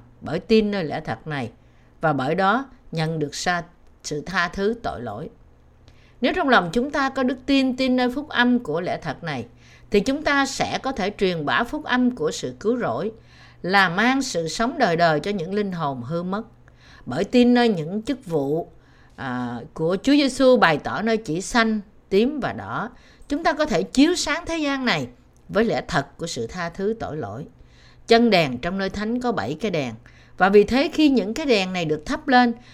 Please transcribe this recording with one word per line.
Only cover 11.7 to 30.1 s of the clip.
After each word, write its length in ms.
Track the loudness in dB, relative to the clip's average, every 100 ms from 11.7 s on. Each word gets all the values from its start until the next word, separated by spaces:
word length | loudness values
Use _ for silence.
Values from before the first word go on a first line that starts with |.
| -4
âm 300 | -2 2 2
của 160 | 0 -2
sự 240 | -4 -8 -6
cứu 180 | -2 -2
rỗi, 340 | -2 -4 -6 -10 -18 -20 -20 -10
là 260 | 0 2 4
mang 340 | 2 2 0
sự 260 | -2 -4 -4
sống 300 | -2 -2 0
đời 180 | 2 4
đời 240 | 4 2
cho 100 | 0
những 240 | -4 -4
linh 180 | -4 -4
hồn 300 | -4 -4 -6
hư 200 | -6 -6
mất. 200 | -4 -6 -8 -16 -20 -20 -20 -18 -8
Bởi 180 | -4
tin 300 | 2 4 6
nơi 140 | 6 4
những 340 | 2 -4 -6
chức 240 | -6 -6 -4
vụ, 420 | -2 0 -2 -4 -14 -20 -20 -20 -12
à, 440 | -8 -6 -6 -8 -12
của 220 | -4 -2 0
Chúa 100 | 2
Giêsu 440 | 4 4 4 4 6
bày 220 | 4 2
tỏ 240 | -2 -4
nơi 140 | -2 -2
chỉ 240 | -2 -6
xanh, 400 | -2 0 2 0 -6 -16 -2
tím 320 | 0 2 0
và 120 | -6
đỏ, 380 | -6 -8 -8 -8 -12 -20 -20 -8
chúng 160 | -4
ta 80 | -2
có 140 | 0 0
thể 160 | 0
chiếu 320 | 0 4 4
sáng 300 | 4 -2 -4 -4
thế 120 | -4
gian 260 | -2 -2
này 240 | 0 0 -2 -10 _ _ -4
với 160 | 0
lẽ 180 | 0 0 -2
thật 180 | -2 -4 -6
của 100 | -10
sự 200 | -8 -8
tha 220 | -8 -8
thứ 280 | -4 -4 -4
tội 160 | -6 -8
lỗi. 300 | -10 -10 -14 -18 -20 -20 -20 -12 2
Chân 240 | 4 6
đèn 280 | 4 2 -2
trong 200 | -6 -4
nơi 120 | -4
thánh 300 | -4 -6 -4
có 120 | -2
bảy 220 | -4 -4 -4
cái 100 | -4
đèn – 240 | -4 -4 -8 -18